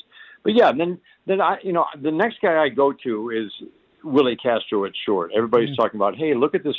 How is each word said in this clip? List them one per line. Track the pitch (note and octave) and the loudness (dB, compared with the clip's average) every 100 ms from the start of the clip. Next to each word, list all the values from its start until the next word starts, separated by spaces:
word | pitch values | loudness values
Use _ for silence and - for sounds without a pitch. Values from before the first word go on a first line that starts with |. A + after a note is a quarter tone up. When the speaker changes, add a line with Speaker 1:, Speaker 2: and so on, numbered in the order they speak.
| - - - - | -20 -20 -20 -6
Speaker 1:
But | G#3+ | 2
yeah, | A3 F#3 | 4 4
then, | D#3+ E3+ F3+ _ _ - | 4 -2 -4 _ _ -4
then | F#3+ | 0
I, | F3 F#3+ | 0 0
you | G3 | -2
know, | E3+ D3+ D#3 | -2 -2 -4
the | C#3+ | -4
next | D#3 A3+ - | 0 -2 0
guy | G3 D#3+ | 0 2
I | D3 | 2
go | B2 C#3 | 2 0
to | C#3 C3 G#2+ A#2 | 0 -4 -4 -4
is | A2+ G#2+ - - - _ _ | -6 -6 -10 -20 -20 _ _
Willie | G#2+ C3+ C3 A#2 | 0 2 2 0
Castro | B2 A2+ - G#2 | 0 0 0 -2
at | G2 - - | -2 -4 -2
short. | G2 E2+ | 0 0
Everybody's | G#2 A#2 A#2+ A#2 | -2 2 2 2
Speaker 2:
Mm. | B2+ | 0
Speaker 1:
talking | A2 G#2+ | -2 0
about, | G2+ A#2+ | -2 0
"Hey, | D#3+ | -2
look | B2 D3 F#3 | 0 0 0
at | |
this | D3 | -4